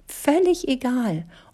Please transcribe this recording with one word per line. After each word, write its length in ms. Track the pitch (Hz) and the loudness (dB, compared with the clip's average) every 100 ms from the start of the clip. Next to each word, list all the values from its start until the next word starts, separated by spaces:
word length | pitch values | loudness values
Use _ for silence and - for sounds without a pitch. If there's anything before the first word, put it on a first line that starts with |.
| - | -18
Völlig 640 | - - 302 359 349 - | -4 2 4 4 0 0
egal, 560 | 262 247 254 233 160 165 - - | -2 0 -2 -2 -2 -6 -18 -20